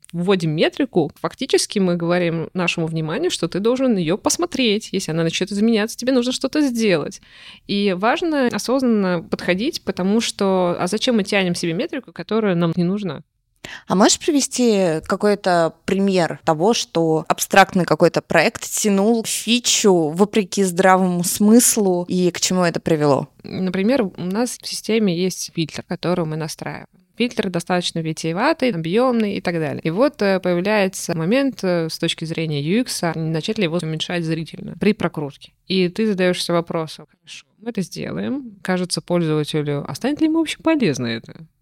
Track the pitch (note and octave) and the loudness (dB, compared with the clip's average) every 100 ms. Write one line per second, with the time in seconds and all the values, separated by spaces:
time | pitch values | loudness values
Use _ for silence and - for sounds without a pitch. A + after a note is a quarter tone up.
0 | _ E3+ F3 G3 E3 D3+ C#4+ - C#4+ F#3+ | _ -6 0 2 2 0 0 0 -2 0
1 | D#3 - D#3+ - C4+ F#4 - G#3+ F#3+ F3 | -2 -4 -8 -6 -2 0 0 0 0 0
2 | E3+ F3 E3+ E3 D#3 F3+ E3+ - D#3+ D#3+ | 0 0 0 -2 -6 -4 -4 -2 -4 -2
3 | D#3 F#3+ F4 - E3 E3 G#3+ B3+ C4 G3+ | -4 -2 -2 -2 -4 0 0 2 2 2
4 | D#3+ F#3 D4 - F4 - B3 G#3 - G3 | 0 0 0 -2 -4 0 2 0 -2 -6
5 | - D#3+ E3 E3 F#3 G3+ A3 A3+ A3 - | -2 -2 0 0 -2 0 2 2 0 -4
6 | A#3+ C4+ A#3+ B3+ C4 D4+ C#4+ A#3 A3 E3+ | 0 2 0 -2 -2 0 0 2 2 2
7 | C#3+ - - - - - - G3+ G3+ F3+ | 0 -10 -20 -20 -20 -20 -4 0 0 0
8 | G#3+ D#4+ F4 D4 B3 G#3 - C4 C4 A3 | 0 0 0 0 0 0 -2 0 2 2
9 | F#3+ F3 - - - F#3 B3+ - - - | 2 -2 -2 -6 -2 0 0 -4 -6 -2
10 | F#3+ G#3+ A3+ - G3 F#3+ F3+ E3+ F3 G#3+ | 2 2 0 -2 0 2 0 0 -2 -2
11 | - A3+ G3 G3+ F#3 F3 E3+ E3 D4+ C#4+ | 0 0 0 0 0 -2 -2 -4 -4 -8
12 | - E3 E3+ G#3+ G#3+ E3+ F3 E3 E3+ G3+ | -12 -14 -4 -2 0 2 0 0 0 -2
13 | G3 C3+ - _ _ _ - - - F3+ | -6 -10 -14 _ _ _ -18 -18 -4 4
14 | B3+ - - D4 B3+ - A#3+ G3+ F#3 D#3 | 4 4 0 0 0 0 2 4 2 0
15 | - G3 G#3 G3+ G3 F3 D#3+ - - F#3+ | -2 0 2 2 2 2 2 -2 -4 0
16 | G3 F#3 D#3+ D3 - D#3 F#3 A#3 - E3 | 2 2 0 -2 -2 2 2 2 -2 0
17 | E3 D#3 D#3 E3+ - G3 F#3+ F#3 E3 D#3 | 2 0 0 -4 4 6 6 4 0 4
18 | E3+ D#3+ - E3+ E3 - - - G#3+ G3 | 4 4 0 2 2 0 -8 -2 0 2
19 | G3+ A#3 A3 - - A#3+ A#3+ - G#3 F3+ | 2 2 -2 -6 0 0 2 2 4 4
20 | D#3 E3 G#3 A3+ F#3 - F#3+ E3+ F#3+ F#3 | 2 2 2 2 0 0 0 2 4 6
21 | F#3 F3 F3 - G#3 A3+ B3 - G3 F3 | 4 0 -2 2 6 6 6 2 2 0
22 | F3+ F3+ F3 - - F#3 F3 - - D#3+ | 0 0 0 0 -2 2 2 0 0 2
23 | D3 C3 C#3+ _ - - F#3 F3+ G3 C#4 | 4 2 0 _ -12 -4 -4 0 2 2
24 | G3+ - F3 G3 B3 - - - - A3 | 0 -4 -6 -2 -4 -6 -10 -10 -2 0
25 | G#3 E3 F#3 - - - D#3+ - - F3 | 2 0 -2 -4 -10 -4 -6 -6 -10 -6
26 | D#3 F3 D#3+ D#3 D3+ - D3 D3 - _ | -2 -2 -2 -4 -8 -8 -10 -12 -16 _
27 | _ _ A#3+ B3 G3 F3 - F#3 F3 E3+ | _ _ -4 -2 -4 -4 -2 -2 -2 -4
28 | D#3+ D#3+ E3 E3 C4 D#4+ B3+ F3 D#3+ G3+ | -6 -4 -4 -2 0 0 0 -2 -2 0
29 | B3+ A#3 G#3+ F#3+ - E3+ D3+ B2+ E3 E3+ | 2 2 0 -2 -2 -2 -2 -4 -4 0
30 | C#4+ - G3+ F#3+ F#3 F3 F#3 G#3+ F#3+ - | 0 2 0 2 0 0 0 2 0 -2
31 | - D#3+ E3 B3 C#4 A#3 F#3+ F3 D#3+ - | -6 -4 0 2 0 -2 -2 0 -2 -4
32 | E3 - D#3+ E3 D#3+ D3 D3 G#3 B3+ - | -4 -4 -6 -4 -4 -2 0 0 0 -2
33 | E3+ D#3+ D#3+ D#3+ D#3 A3 F3+ E3+ D#3+ D#3 | -4 -2 -2 -2 -4 -2 0 0 -4 -6
34 | - F3 D#3+ D#3+ D#3+ F3+ - - F#3+ G#3 | -4 -4 -4 -4 -6 -12 -14 0 0 2
35 | E3+ - C#3+ - - _ _ F#3+ F3+ F3+ | -2 -4 -10 -12 -20 _ _ 0 0 0
36 | A3 F#3+ F#3 F3+ - E3+ E3 E3+ D#3+ - | -2 2 0 0 0 -2 0 -6 -6 -12
37 | D3+ _ - - - _ A3 A#3 E3+ E3+ | -20 _ -20 -20 -20 _ -10 -6 -6 -6
38 | A#2 D#3+ G3+ C4+ B3+ G3+ - F#3 F3+ - | -8 -6 -6 -6 -8 -12 -4 -4 -2 -6
39 | - F3 E3 D#3 D3 D#3 D3 C#3+ - - | -2 -2 0 0 -2 -4 -2 -4 -6 -6
40 | - D4 D#4 D#4+ D#4+ - - D#4+ G#3+ B2+ | -4 0 2 2 0 -2 0 2 2 0
41 | A#2+ A2+ - - D#3+ _ | -2 -6 -8 -20 -20 _